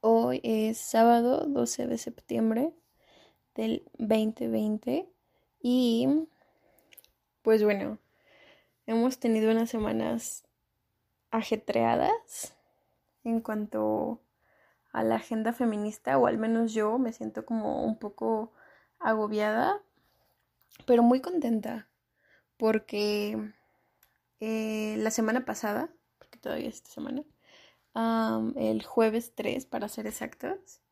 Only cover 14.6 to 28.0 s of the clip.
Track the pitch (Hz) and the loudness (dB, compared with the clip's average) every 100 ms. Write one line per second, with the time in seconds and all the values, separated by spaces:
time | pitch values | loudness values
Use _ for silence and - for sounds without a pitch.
14.6 | _ _ _ - 226 226 - 220 220 233 | _ _ _ -2 0 0 -4 -4 -4 0
15.6 | 240 208 214 220 - 269 240 220 220 226 | -2 0 -4 -6 0 4 4 2 0 0
16.6 | 226 220 214 240 240 - 220 220 - 226 | 0 0 0 0 -2 -4 -10 -10 -6 -4
17.6 | 214 - 226 220 208 - 226 220 226 _ | -2 -2 -2 -4 -8 -4 -2 -2 -4 _
18.6 | - - _ _ 339 220 208 214 208 220 | -20 -20 _ _ 0 0 0 0 0 2
19.6 | - 403 _ _ _ _ _ _ _ _ | 0 0 _ _ _ _ _ _ _ _
20.6 | _ - - 240 233 262 262 359 240 220 | _ -12 4 6 8 6 2 -2 0 -2
21.6 | 220 233 - _ _ _ _ _ _ _ | -2 -10 -14 _ _ _ _ _ _ _
22.6 | 220 220 - 208 208 208 208 220 214 - | 2 2 -2 -4 -2 -2 -2 -6 -8 -16
23.6 | _ _ _ _ _ _ _ _ 220 220 | _ _ _ _ _ _ _ _ -6 -4
24.6 | 220 214 214 214 214 226 220 240 254 214 | -4 -4 -4 -2 -2 0 0 0 -2 -6
25.6 | 214 208 330 - _ _ - - - - | -4 -4 -6 -10 _ _ -20 -12 -6 -6
26.6 | - - - - - 269 302 _ _ - | -6 -10 -18 -12 -8 -8 -10 _ _ -20
27.6 | - _ _ 226 | -20 _ _ -4